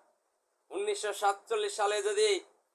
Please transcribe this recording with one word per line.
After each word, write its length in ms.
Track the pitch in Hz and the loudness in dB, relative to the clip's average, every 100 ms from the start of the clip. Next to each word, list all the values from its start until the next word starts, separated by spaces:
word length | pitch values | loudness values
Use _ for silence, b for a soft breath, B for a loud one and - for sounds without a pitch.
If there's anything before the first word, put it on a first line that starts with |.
| _ _ _ _ _ _ - | _ _ _ _ _ _ -10
উনিশশো 440 | 165 208 202 208 | -6 -4 -2 -4
সাতচল্লিশ 600 | 202 208 202 - 220 208 202 | 0 0 0 -2 -2 -2 0
সালে 280 | 208 208 | 0 0
যদি 360 | 202 208 214 190 - _ _ | 0 2 2 2 -4 _ _